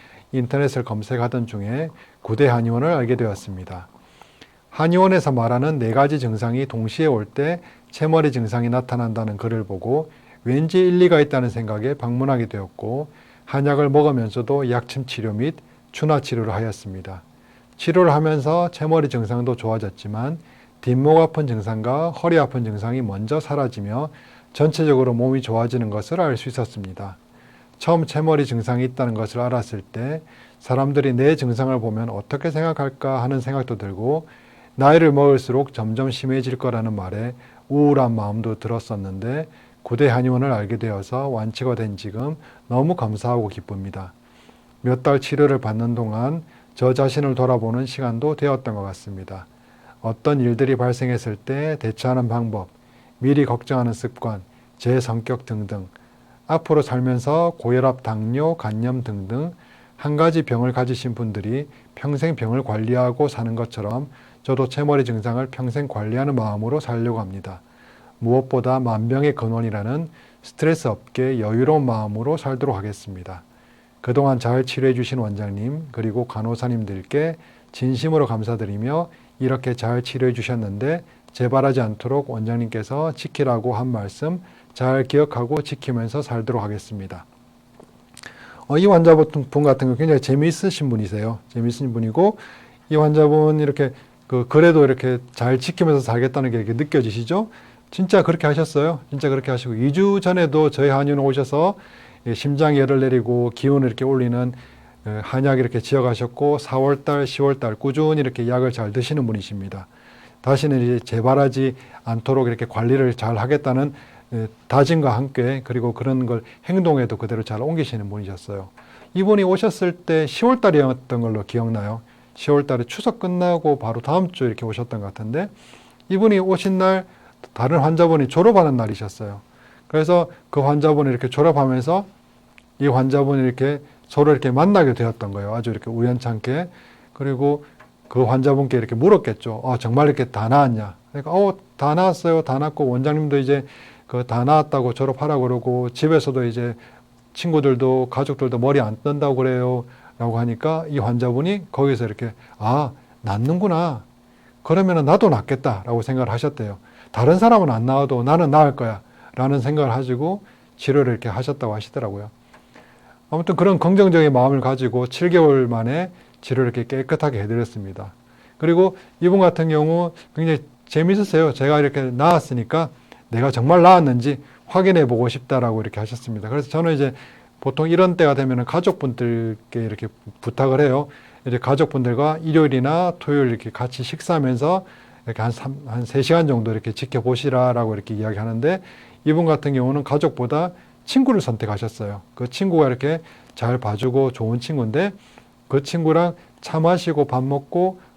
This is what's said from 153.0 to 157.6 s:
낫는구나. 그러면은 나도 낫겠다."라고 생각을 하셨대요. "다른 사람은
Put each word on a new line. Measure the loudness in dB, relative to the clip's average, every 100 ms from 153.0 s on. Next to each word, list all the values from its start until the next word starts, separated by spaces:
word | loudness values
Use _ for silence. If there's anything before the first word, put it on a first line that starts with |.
| _ _
낫는구나. | -6 -2 -2 0 0 0 -2 -4 -12 _ _ _ _ _
그러면은 | 0 2 2 2
나도 | 4 4 4
낫겠다."라고 | 2 -2 -4 -2 -4 -2 -4
생각을 | -2 -2 -2
하셨대요. | -2 -4 -4 -8 -10 -18 -20 -10
"다른 | 0 4 6
사람은 | 6 6